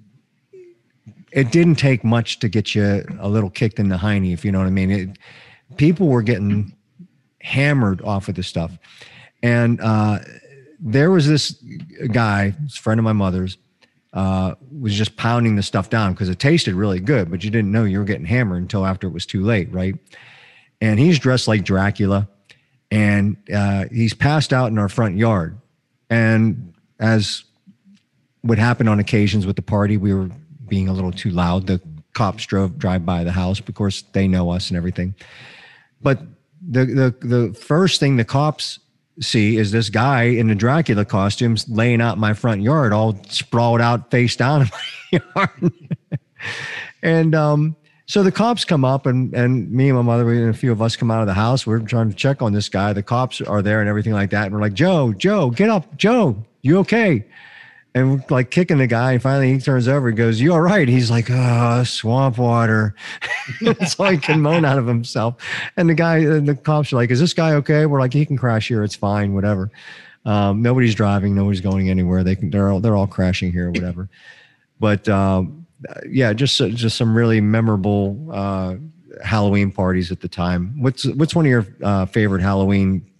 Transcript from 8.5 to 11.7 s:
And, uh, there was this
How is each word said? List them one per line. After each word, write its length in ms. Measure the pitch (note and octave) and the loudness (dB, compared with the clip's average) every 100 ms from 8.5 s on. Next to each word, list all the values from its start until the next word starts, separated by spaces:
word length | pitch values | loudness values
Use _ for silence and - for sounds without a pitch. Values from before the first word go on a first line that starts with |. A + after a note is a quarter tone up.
| F2 E2 - _ - - - - - | -6 -6 -10 _ -20 -20 -20 -20 -4
And, 380 | A#2+ A#2+ A#2 A#2 | 0 2 2 0
uh, 400 | A2 G#2+ G#2+ G#2 - A#1 - - - - | 0 0 0 -2 -6 -20 -20 -20 -20 -14
there 300 | C#3+ A#2+ D#3+ | -2 2 4
was 160 | F#3 C#3+ | 4 4
this 260 | D3+ - - A#2 | 2 0 -10 -18